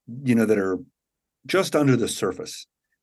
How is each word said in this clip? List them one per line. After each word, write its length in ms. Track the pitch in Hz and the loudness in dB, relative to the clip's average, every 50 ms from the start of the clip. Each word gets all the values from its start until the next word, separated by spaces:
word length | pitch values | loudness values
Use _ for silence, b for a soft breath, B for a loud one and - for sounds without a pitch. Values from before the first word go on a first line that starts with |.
| _ - 117 131 143 | _ -16 -14 -4 0
you 140 | 131 120 | 2 2
know, 100 | 113 110 | 4 4
that 120 | 107 107 104 | 4 2 2
are 200 | 190 - 92 90 - - _ _ _ _ _ _ _ _ _ _ - | 2 0 -2 -4 -6 -10 _ _ _ _ _ _ _ _ _ _ -6
just 300 | - - 185 190 - - | -2 0 0 0 2 0
under 220 | 156 147 139 131 | 2 4 4 2
the 100 | 117 110 | 2 0
surface, 600 | - - - - 95 87 - - - - - - - _ _ _ _ _ _ | -2 -4 -4 -4 -6 -6 -6 -10 -14 -14 -16 -18 -20 _ _ _ _ _ _